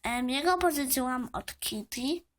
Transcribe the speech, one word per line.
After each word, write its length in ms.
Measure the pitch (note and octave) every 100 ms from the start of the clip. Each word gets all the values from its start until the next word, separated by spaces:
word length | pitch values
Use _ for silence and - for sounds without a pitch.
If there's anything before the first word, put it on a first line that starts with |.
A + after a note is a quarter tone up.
Em, 260 | A3 A#3+ B3
jego 280 | C4+ E4 F4+
pożyczyłam 720 | F4 D4 C4+ C4 B3+ B3+ A#3+
od 260 | - - -
Kitty 640 | - A3 G#3 B3 B3+ E4+ _